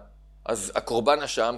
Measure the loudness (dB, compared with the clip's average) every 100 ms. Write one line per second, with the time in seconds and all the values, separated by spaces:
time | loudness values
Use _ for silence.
0 | -6 -20 -20 -12 -6 -4 -4 -4 -2 2
1 | 4 2 2 0 0